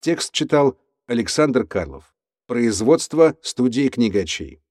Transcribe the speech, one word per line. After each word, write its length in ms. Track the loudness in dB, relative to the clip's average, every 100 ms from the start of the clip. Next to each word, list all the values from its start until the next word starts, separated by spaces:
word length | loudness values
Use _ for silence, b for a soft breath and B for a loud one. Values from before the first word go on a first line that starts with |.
Текст 320 | -2 -4 -4
читал 460 | -6 0 2 2 0 _ _ _
Александр 600 | -4 -4 0 2 2 -2
Карлов. 480 | -6 -6 -12 _ _ _ _ _
Производство 880 | -2 0 0 2 2 2 4 4 4
студии 460 | -12 -2 0 2 -2
Книгачей. 720 | 0 0 0 -2 -6 -10 -16 _